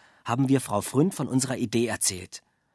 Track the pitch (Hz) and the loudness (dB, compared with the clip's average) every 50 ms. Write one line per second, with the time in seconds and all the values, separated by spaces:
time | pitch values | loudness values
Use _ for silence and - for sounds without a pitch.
0 | _ _ _ _ - - 120 127 139 127 135 131 - - 104 101 - - - 131 | _ _ _ _ -4 0 2 2 4 4 4 2 2 0 -2 -2 -2 0 2 2
1 | 160 196 - - 135 - 127 131 131 131 127 98 120 104 - 117 120 113 104 - | 2 2 0 -4 -4 -2 0 0 0 -2 -2 -4 -2 0 0 0 0 0 -2 -2
2 | - - 95 90 90 - - - - _ _ _ _ _ | -2 -2 -2 -4 -8 -14 -16 -18 -20 _ _ _ _ _